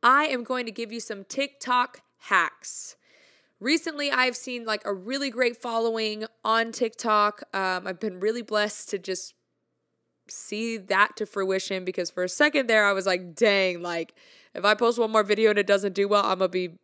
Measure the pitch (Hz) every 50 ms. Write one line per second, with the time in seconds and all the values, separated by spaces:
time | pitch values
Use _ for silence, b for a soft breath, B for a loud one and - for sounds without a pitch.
0 | - 233 254 277 302 311 277 247 240 - 254 254 240 226 208 - 233 214 220 233
1 | 214 - 214 202 196 _ - - 277 277 _ _ - 247 247 247 247 254 _ -
2 | _ _ _ _ - - 202 185 170 - - _ - - - - - - - _
3 | b b b b b b b b b b b b 190 240 302 330 320 349 311 294
4 | 285 285 277 254 254 254 240 240 - - 247 240 233 226 214 208 - - 202 190
5 | 180 208 262 277 277 277 226 220 - 233 240 233 - 247 226 226 226 226 226 226
6 | 220 214 214 214 214 220 _ _ _ 220 220 226 226 226 220 - 247 226 220 -
7 | - 233 214 208 208 208 208 - - _ - 196 190 185 185 180 185 190 190 165
8 | - 214 185 180 185 214 226 240 226 214 214 214 208 214 208 - - - - 196
9 | 175 - 185 180 - - _ _ _ _ _ _ _ _ _ _ _ _ _ _
10 | _ _ _ _ _ _ - - - - - 208 226 233 226 220 185 196 196 190
11 | 202 - - - 214 202 - 202 190 190 190 190 - - 196 190 185 180 180 -
12 | 180 165 - - 180 180 - - 294 302 302 294 262 226 226 220 208 202 202 190
13 | 185 190 185 180 185 175 160 - 233 214 202 196 190 185 175 175 170 175 170 170
14 | 165 - _ b b b b b b b b - 180 202 214 208 247 233 240 226
15 | 233 220 220 220 208 202 214 208 220 214 214 202 202 190 202 202 196 202 185 196
16 | 202 202 208 208 202 220 190 185 190 180 180 185 180 175 165 -